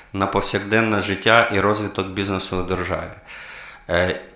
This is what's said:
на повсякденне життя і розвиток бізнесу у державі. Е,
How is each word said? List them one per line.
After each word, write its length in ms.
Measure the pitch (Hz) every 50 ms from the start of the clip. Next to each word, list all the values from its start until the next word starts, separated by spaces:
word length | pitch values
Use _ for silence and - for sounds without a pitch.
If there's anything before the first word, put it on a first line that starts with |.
| - - -
на 140 | 98 95
повсякденне 760 | - - 101 98 - - 98 101 101 110 113 113 110 104 101
життя 480 | 92 101 95 92 - 113 113 117 117 - 104
і 60 | 95
розвиток 480 | 95 101 107 107 104 95 - 95 95
бізнесу 500 | 95 95 101 98 101 98 92 - - 92
у 60 | 92 87
державі. 480 | 90 92 90 87 90 87 - 80 - - - - - - - - - - - - - - - - -
Е, 300 | 85 87 90 90 92 - - - -